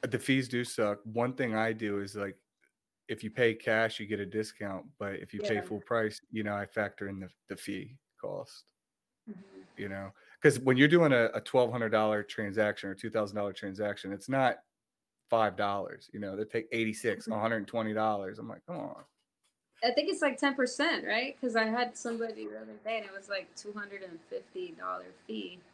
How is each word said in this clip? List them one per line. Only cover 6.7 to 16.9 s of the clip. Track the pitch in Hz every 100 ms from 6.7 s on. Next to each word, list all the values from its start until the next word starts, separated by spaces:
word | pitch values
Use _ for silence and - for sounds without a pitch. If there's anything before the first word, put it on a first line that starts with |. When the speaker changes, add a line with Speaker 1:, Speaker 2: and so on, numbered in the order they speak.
| - 101 - 101
Speaker 1:
in | 98
the, | 92 _ _
the | 95
fee | - 98 - 135 _ _
cost, | 104 95 - - _ _ _ _ _ _ -
Speaker 2:
Mm-hmm. | 185 196 190 190 -
Speaker 1:
you | 101
know? | 98 98 - - -
'Cause | 151 117
when | 131 127
you're | 147
doing | 170 160
a, | 127 113
a | 113
twelve | - 131 123
hundred | 120 113
dollar | 107 107 107
transaction | 101 - 104 101 104 101 98
or | 95
two | 113
thousand | 110 104 104
dollar | 101
transaction, | 92 101 95 104 98 95
it's | 98 -
not | 135 127 - _ _ _ _ _ _ _
five | 113 107 92
dollars, | 101 101 92 - -
you | 107
know, | 101 98
they | 107
take | 117 110
eighty-six, | 113 113